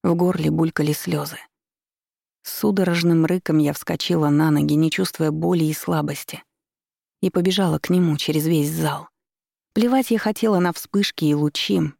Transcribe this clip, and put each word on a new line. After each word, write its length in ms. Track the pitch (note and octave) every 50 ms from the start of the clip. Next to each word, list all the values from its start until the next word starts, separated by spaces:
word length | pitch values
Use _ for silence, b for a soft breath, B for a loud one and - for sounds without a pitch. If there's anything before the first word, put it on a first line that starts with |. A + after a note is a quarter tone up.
В 120 | - F#3 E3+
горле 360 | E3+ F3 F3+ F#3 F3 D#3 D3+
булькали 420 | D#3 D#3+ E3 D#3+ - - D3+ D3+
слёзы. 460 | D3+ - - F3 E3+ D3 D3 D3+ - - - _ _ _ _ _ _ _ _ _ _ _ _ _ _ _ _ _ _ _
С 160 | _ - - -
судорожным 680 | - G#3+ G3+ G3 F#3 F3+ E3+ E3+ E3+ E3+ E3 E3 D#3+
рыком 320 | D#3+ F3+ F#3 _ - D#3+
я 160 | D#3 D3+ C#3+
вскочила 560 | D3 - - - E3 D3+ - - F3 D#3+ D3+ D3
на 220 | D3 D3 D#3 D#3
ноги, 240 | D3+ D3 D3 D3 D3
не 160 | D3+ D#3+ D#3+
чувствуя 400 | - - F#3+ - - - D#3+ D#3
боли 340 | D3+ D#3 E3+ E3+ F3+ E3+ D#3+
и 80 | D#3
слабости — 680 | D#3 - - - E3+ D#3 D3 D#3 C#3+ - - - - - - _ _ _ _ _ _ _ _ _ _ _ _ _ _ _
и 100 | - F#3
побежала 480 | - F#3 F3 F#3+ F#3 G3+ G3 E3+ D#3 D3+
к 120 | - -
нему 260 | F3 F3+ F3+ E3 D3+
через 300 | C#3 - - D3+ D#3 D3
весь 240 | D#3+ E3+ D#3 D3 D3
зал. 380 | D#3+ D#3+ D#3+ D3+ C#3+ D#3 D#3 - _ _ _ _ _ _ _ _ _ _ _ _
Плевать 380 | _ A3 A3+ A#3+ B3+ C4+ B3 -
я 80 | A#3 G#3+
хотела 400 | - G#3+ G#3+ - - A3 G#3 F3+
на 140 | F3+ F3
вспышки 520 | E3 - - - - G3+ G3+ - - - D#3+
и 100 | D3+ D3
лучи 460 | D3 D3+ D3 - - - - G3+ F3+ D#3+ D3 -